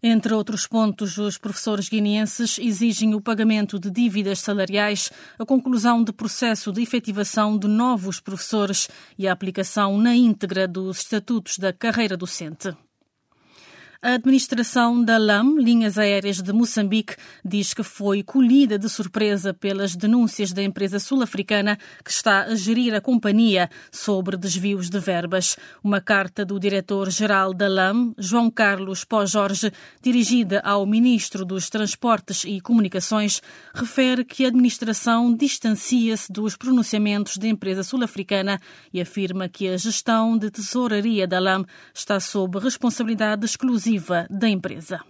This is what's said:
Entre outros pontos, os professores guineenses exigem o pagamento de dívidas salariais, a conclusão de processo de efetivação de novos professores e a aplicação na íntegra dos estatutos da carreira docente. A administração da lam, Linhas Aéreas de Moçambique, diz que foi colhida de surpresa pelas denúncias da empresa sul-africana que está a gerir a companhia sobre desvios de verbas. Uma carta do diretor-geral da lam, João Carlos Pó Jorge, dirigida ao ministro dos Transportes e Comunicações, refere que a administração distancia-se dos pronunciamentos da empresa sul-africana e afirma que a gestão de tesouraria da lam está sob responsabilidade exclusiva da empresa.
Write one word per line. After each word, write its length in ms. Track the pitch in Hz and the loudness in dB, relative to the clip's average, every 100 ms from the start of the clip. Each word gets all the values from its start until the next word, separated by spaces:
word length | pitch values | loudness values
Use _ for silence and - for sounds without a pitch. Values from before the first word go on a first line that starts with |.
| 233 | 4
Entre 280 | 226 220 | 2 2
outros 320 | 220 208 214 - | -2 -2 -6 -2
pontos, 500 | 226 220 190 202 175 | 0 0 0 -6 -4
os 220 | 208 190 | -6 -6
professores 500 | 208 202 - 208 196 | -10 -6 -4 -4 -2
guineenses 680 | 220 208 208 214 - 233 - | 0 0 0 0 -2 -4 -2
exigem 560 | 240 190 233 196 220 | -2 0 0 2 0
o 80 | 214 | 0
pagamento 560 | 208 214 220 214 202 202 | -2 0 2 2 0 -4
de 120 | 190 | -6
dívidas 500 | 190 240 196 196 190 | 0 0 0 -2 -4
salariais, 720 | - 202 185 196 208 208 - - - - | -2 -2 0 0 0 0 -4 -8 -20 -12
a 80 | 226 | 0
conclusão 580 | 269 262 247 226 233 | 0 2 0 2 2
de 80 | 226 | 2
processo 580 | - 220 - 240 220 - | -2 -6 -2 -2 -2 -4
de 120 | 196 | -4
efetivação 760 | 233 240 226 202 202 - 214 214 | -2 -2 -4 -4 -2 0 0 2
de 100 | 208 | 2
novos 540 | 214 247 233 185 180 | 2 2 0 -2 -8
professores 680 | - 196 - 220 202 196 - - - - | -10 -10 -4 -2 0 -2 -4 -8 -20 -4
e 80 | 190 | -2
a 60 | |
aplicação 640 | 180 190 185 190 - 202 202 | -2 -4 -4 -4 0 0 4
na 180 | 233 | 4
íntegra 540 | 240 240 208 190 190 190 | 6 4 4 -2 -2 -2
dos 300 | 180 190 180 | -2 -6 -6
estatutos 580 | - 214 202 226 - - | -4 -4 -2 -4 -4 -4
da 160 | 190 | -4
carreira 460 | 180 233 226 220 185 | -2 -2 0 0 -2
docente. 520 | 180 - 160 160 196 160 _ _ _ _ _ _ _ _ - - - - | -6 -8 -8 -8 -10 -10 _ _ _ _ _ _ _ _ -20 -20 -20 -6
A 140 | 240 247 | 0 2
administração 880 | 247 262 - 233 233 247 233 240 | 4 4 2 -4 0 2 2 4
da 140 | 226 226 | 4 4
lam, 400 | 214 208 247 302 | 4 4 4 4
Linhas 400 | 233 240 220 196 | 4 4 4 2
Aéreas 460 | 208 202 196 185 | 2 2 0 -4
de 100 | 185 | -2
Moçambique, 640 | 208 233 - 202 220 214 - - - | 0 2 0 0 0 -2 -12 -18 -14
diz 300 | 185 208 190 | -4 -2 -2
que 100 | - | -4
foi 400 | 214 - 202 202 | -8 -4 -2 -2
colhida 560 | 196 269 247 269 269 208 | 0 4 6 6 6 2
de 80 | 208 | -2
surpresa 680 | - 185 220 214 202 190 | -4 -4 0 0 0 -2
pelas 420 | 185 202 190 202 175 | -4 -4 -2 -2 -2
denúncias 560 | 214 240 226 - 202 | 2 4 4 0 -4
da 100 | 180 | -2
empresa 360 | 196 196 196 202 | -4 -2 -4 -4
sul-africana 800 | - 269 233 196 196 208 202 208 - - | -2 -2 -2 -4 -2 0 0 -2 -6 -20
que 60 | - | -6
está 320 | - 226 196 | -2 2 2
a 120 | 196 | 2
gerir 400 | 220 190 226 240 | -2 0 0 0
a 60 | 214 | 0
companhia 680 | 226 247 214 208 226 185 175 - - | 0 0 2 4 4 4 0 -4 -18
sobre 460 | - - 196 190 185 | -10 -2 -2 -2 -6
desvios 540 | 185 180 196 196 180 | -4 -4 -2 -2 -4
de 80 | 196 | -4
verbas. 580 | 185 175 170 185 180 - - - | -2 -2 -2 -2 0 -4 -8 -6
Uma 200 | 202 202 | 0 0
carta 420 | 190 202 185 - | 2 0 0 -6
do 160 | 196 196 | -6 -2
diretor-geral 960 | 196 196 185 196 190 180 214 196 190 | 0 -2 -2 -4 -2 -2 2 2 2
da 120 | 185 202 | 0 0
lam, 480 | 190 185 220 240 220 | 2 2 2 0 -4
João 320 | 185 233 233 | -2 2 2
Carlos 560 | 233 208 196 190 185 - | 2 0 0 -4 -8 -2
Pó 180 | 220 | 0
Jorge, 480 | 202 208 196 202 220 - - _ | 0 0 0 0 -4 -6 -20 _
dirigida 580 | 254 247 202 240 202 196 | 0 2 4 2 2 0
ao 240 | - 202 | 0 0
ministro 580 | 196 220 247 233 - 196 | 2 4 4 4 0 -8
dos 280 | 185 190 - | -6 -6 -4
Transportes 760 | 220 208 - 240 214 - 196 | -4 -4 -2 0 0 -2 -6
e 160 | - 196 | -6 -8
Comunicações, 800 | 180 233 196 185 - 214 208 - - - - | 2 2 4 -2 -2 0 0 -4 -8 -20 -16
refere 500 | - 233 - 254 247 | -8 -6 0 2 0
que 220 | 247 - | -4 0
a 40 | 262 | 2
administração 840 | 247 247 - 226 214 233 233 240 | 4 2 0 -4 -2 0 2 2
distancia-se 960 | 233 277 - 226 208 - 247 226 220 - | 2 0 0 -2 -2 0 2 2 -2 -6
dos 280 | 196 214 - | -4 -6 -4
pronunciamentos 800 | 247 254 226 214 208 208 202 190 | 0 2 2 0 0 0 -2 -4
da 100 | 220 | -2
empresa 340 | 214 190 190 | -2 -2 -4
sul-africana 760 | 185 262 233 196 190 196 196 196 - - _ | -4 -4 -4 -6 -4 -2 -2 -4 -8 -20 _
e 80 | 185 | -6
afirma 480 | 175 - 190 185 185 | -6 -4 -4 -4 -8
que 180 | - 190 | -6 -4
a 120 | 185 | -4
gestão 580 | 220 220 - 226 226 226 | -4 -4 0 2 2 0
de 140 | 208 | -2
tesouraria 760 | 208 196 247 247 208 214 214 185 | -6 -6 -2 0 0 0 0 0
da 120 | 185 | 0
lam 260 | 190 190 180 - - | 2 0 -2 -12 -20
está 260 | - - 202 | -14 -4 -2
sob 380 | - 208 185 185 | -2 -2 -2 -2
responsabilidade 880 | 233 - 247 220 226 220 214 214 220 | -4 -2 -2 -2 -4 0 0 0 -2
exclusiva 480 | - 254 233 202 214 160 175 170 | -2 -2 0 0 0 0 -2 -2
da 200 | 196 220 | -2 0
empresa. 500 | 196 185 - 165 185 - | 0 -4 -10 -10 -12 -12